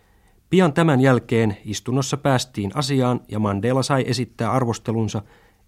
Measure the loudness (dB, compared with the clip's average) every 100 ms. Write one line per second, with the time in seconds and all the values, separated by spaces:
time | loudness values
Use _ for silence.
0 | _ _ _ _ _ 2 4 4 2 4
1 | 4 4 2 0 0 -2 -8 -8 -4 -4
2 | -2 -2 0 0 -2 -6 -6 -4 -2 0
3 | 0 -2 -4 -4 -2 -2 -2 -2 0 -2
4 | 0 -4 -6 -4 -2 0 0 -2 -4 -2
5 | -2 -4 -8 -16 _ _